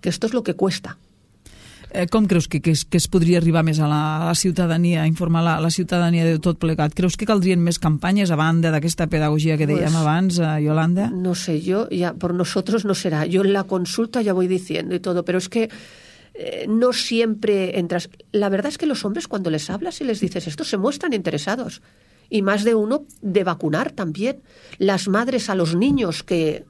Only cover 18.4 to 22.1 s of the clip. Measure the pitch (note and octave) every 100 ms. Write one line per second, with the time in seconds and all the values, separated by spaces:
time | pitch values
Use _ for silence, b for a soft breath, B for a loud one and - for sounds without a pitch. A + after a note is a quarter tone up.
18.4 | G3+ G3 C#4+ D4+ D#4+ C4 G#3+ A3+ - A3
19.4 | F3+ D#3 - F#3+ F4 - C#4 G#3+ F#3 F3+
20.4 | E3 D3 D#4 G3+ G#3 C#4+ F4+ A3+ E3+ D3
21.4 | D3 A3+ A#3+ - b b b